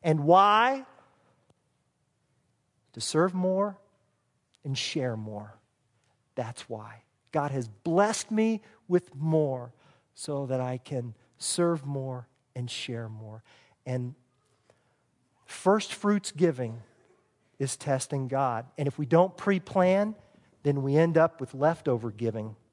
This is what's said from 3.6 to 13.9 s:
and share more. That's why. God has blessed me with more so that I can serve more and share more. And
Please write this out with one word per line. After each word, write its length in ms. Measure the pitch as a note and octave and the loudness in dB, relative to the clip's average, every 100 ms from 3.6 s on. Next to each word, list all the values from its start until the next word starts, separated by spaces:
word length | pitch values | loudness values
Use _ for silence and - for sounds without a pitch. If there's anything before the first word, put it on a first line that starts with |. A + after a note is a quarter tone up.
| G3+ F#3+ _ _ _ _ _ _ _ _ | -2 -4 _ _ _ _ _ _ _ _
and 120 | C#3+ C3+ | -8 -6
share 400 | - D#3+ B2+ A2 | -4 -4 -4 -4
more. 420 | G#2+ G#2 G#2 - _ _ _ _ _ _ _ | -8 -12 -14 -20 _ _ _ _ _ _ _
That's 340 | - A#2 A#2+ - | -8 -8 -10 -12
why. 340 | A2+ G#2+ A2+ _ _ _ | -12 -12 -20 _ _ _
God 180 | D#3 C#3+ | -4 -2
has 180 | C3+ A2+ | -4 -6
blessed 640 | G#2 - E3+ G#3 - - | -8 -2 2 2 2 -4
me 320 | A3 A3 A3 - _ _ | 0 0 0 -8 _ _
with 260 | F3+ - | 0 0
more 580 | C3+ D#3 D#3+ D3+ B2+ A#2+ _ _ _ _ | -6 0 2 2 -2 -8 _ _ _ _
so 320 | - - C#3+ C3+ | -16 -8 -6 -4
that 140 | B2+ | -4
I 180 | B2+ B2+ | -2 -6
can 360 | - C3+ A#2+ A2 _ _ | -6 -8 -8 -12 _ _
serve 480 | - - F3 E3 C#3 | -6 0 2 0 -4
more 400 | C#3 C3 B2+ A#2+ _ _ - | -6 -6 -10 -12 _ _ -10
and 140 | B2 | -8
share 380 | - - A#2 A2+ | -8 -8 -8 -8
more. 340 | G#2+ A2 A2 _ - _ _ | -12 -14 -16 _ -20 _ _
And 280 | - | -6